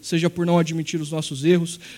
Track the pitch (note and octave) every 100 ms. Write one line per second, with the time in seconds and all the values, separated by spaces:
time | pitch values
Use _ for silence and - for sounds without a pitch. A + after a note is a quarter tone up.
0 | - E3 E3+ E3+ E3+ E3+ E3 E3 D#3 E3+
1 | D3+ D#3+ D#3 C3+ D3+ F3+ E3 - -